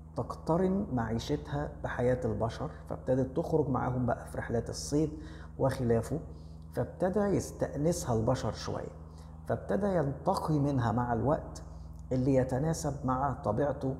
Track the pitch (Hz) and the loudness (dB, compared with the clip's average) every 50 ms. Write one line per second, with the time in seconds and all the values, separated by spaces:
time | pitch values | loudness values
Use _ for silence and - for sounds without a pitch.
0 | - - - - - - - - - - 160 175 185 185 190 196 208 - 135 120 | -16 -8 -6 -4 -4 -4 -6 -4 0 2 2 4 4 4 2 0 0 0 0 0
1 | 113 113 113 117 - - 147 151 - - 147 143 151 - - - - 127 - - | 0 0 -2 -2 0 0 -2 -2 -2 -2 -4 -2 -2 -4 -6 -6 -6 -4 -2 2
2 | 123 123 127 123 - 113 107 101 113 117 - - 123 - - - - - - - | 2 2 2 2 2 0 0 0 0 -2 -2 -4 -6 -6 -8 -10 -8 -8 -8 -4
3 | - - 131 135 127 - - 170 170 - 165 151 139 139 127 120 120 127 123 123 | 0 2 2 2 2 2 0 -2 0 2 2 2 4 2 2 0 0 0 0 0
4 | 123 117 - - - - - - - - 117 113 113 - - - - - 143 147 | 2 2 0 0 -4 -6 -8 -6 -4 -2 -2 -2 -2 -2 -6 -6 -4 0 2 2
5 | 160 151 - - - - - - - - - - 135 135 - - 127 117 117 117 | 2 2 0 -4 -10 -12 -12 -12 -14 -12 -4 0 0 2 2 2 2 4 4 4
6 | 110 - 135 160 - - - - - - - - - - - - 123 - - - | 2 0 -2 -4 -4 -6 -12 -14 -14 -14 -14 -14 -14 -6 -4 -4 -4 -4 -2 -2
7 | 175 190 - 214 202 202 185 127 - - - - - - - 143 147 165 170 170 | 0 2 2 2 2 4 2 2 0 -2 -4 -4 -4 -2 0 0 2 2 2 2
8 | - - 117 110 107 120 131 127 - 110 101 - - 104 98 - - - - - | 0 0 2 2 4 4 2 2 0 -2 -4 -4 -4 -4 -4 -4 -6 -8 -10 -12
9 | - - - - - - - - - - 214 214 - - 196 202 208 202 185 170 | -14 -16 -16 -16 -16 -14 -14 -10 -4 -2 -2 -2 0 0 0 2 2 2 2 2
10 | 147 139 135 - - 180 196 180 - 160 156 147 135 143 143 127 117 113 104 120 | 2 2 0 0 0 0 0 2 2 2 2 4 4 4 2 2 2 2 2 2
11 | 123 120 120 110 - - - - - - - - - - - - - - - - | 2 2 2 2 4 4 2 2 0 -4 -10 -12 -14 -14 -14 -14 -14 -14 -12 -14
12 | - - 131 131 127 143 135 127 123 123 127 123 151 165 160 160 - 143 135 - | -6 -2 0 2 4 6 6 6 6 4 2 2 2 2 0 0 0 -2 -2 0
13 | - 127 127 127 139 139 123 - - 113 107 - 143 143 135 - - 135 135 - | 0 0 2 2 2 0 0 0 0 0 2 2 2 2 0 0 -2 -2 -2 -2